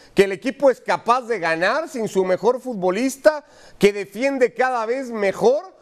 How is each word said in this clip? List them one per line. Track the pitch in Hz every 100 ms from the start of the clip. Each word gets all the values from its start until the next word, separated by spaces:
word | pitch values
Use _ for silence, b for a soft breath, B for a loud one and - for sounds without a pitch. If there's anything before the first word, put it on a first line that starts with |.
| B
¿Que | -
el | 196
equipo | 196 262 - 277
es | 233
capaz | - 180 220 247 226
de | 220
ganar | 165 160 185 277 320
sin | 247 208
su | 190
mejor | 185 180 214 247
futbolista? | 254 214 180 190 262 - 302 302 B B B -
¿Que | 214
defiende | 202 196 208 277 269 240
cada | - 254 247
vez | 220 262 254
mejor? | 226 196 - 214 285 370 -